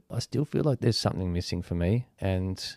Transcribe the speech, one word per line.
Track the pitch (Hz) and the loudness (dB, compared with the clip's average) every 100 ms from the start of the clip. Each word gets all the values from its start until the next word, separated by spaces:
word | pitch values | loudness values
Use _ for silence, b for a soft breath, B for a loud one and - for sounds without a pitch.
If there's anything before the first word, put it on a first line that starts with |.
| - | -6
I | 120 | -6
still | - - 151 | -4 -2 0
feel | - | 2
like | 147 127 | 2 2
there's | 117 110 | 2 2
something | - - 92 | 0 0 -2
missing | 87 - 87 | -2 -2 -4
for | - 85 | -2 0
me. | 87 117 123 _ | 2 2 0 _
And | 95 92 92 95 - | -2 0 0 -4 -8